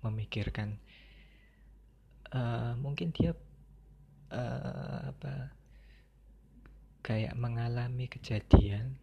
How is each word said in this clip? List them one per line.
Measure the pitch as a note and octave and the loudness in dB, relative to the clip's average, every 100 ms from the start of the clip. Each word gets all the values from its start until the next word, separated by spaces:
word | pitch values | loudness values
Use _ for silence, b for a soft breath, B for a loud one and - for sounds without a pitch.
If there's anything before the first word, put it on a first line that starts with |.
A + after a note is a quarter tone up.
| A#2 | -4
memikirkan, | A2 G#2+ - G2+ G#2 G#2 G#2+ B B B B B B B B B B - - - - - | -4 -4 -2 -2 -2 -4 -6 B B B B B B B B B B -20 -20 -20 -20 -6
eh, | C3 A#2+ A#2 A#2 A#2+ | -2 -2 0 -2 -2
mungkin | C#3 D3 E3+ | -4 -2 -2
dia, | - E3 D#3+ - - - - - - - - - | 2 2 2 -8 -20 -20 -20 -20 -20 -20 -20 -10
eh, | - A#2+ B2 A#2+ - - C3 C3+ | -4 -4 -4 -6 -8 -8 -8 -8
apa, | - C#3 C#3 C3+ - - B B B B - - - - - - - - - | -8 -8 -8 -10 -14 -20 B B B B -20 -20 -20 -20 -20 -20 -20 -20 -18
kayak | - G#2+ - - | -4 -2 0 -2
mengalami | A#2+ A#2 A#2 A#2+ A#2+ B2 B2+ | -4 -2 -2 -2 -2 -4 -6
kejadian | - - A2 - - G#2 G2+ A#2+ C3 | -8 -4 -4 10 12 12 2 -2 -6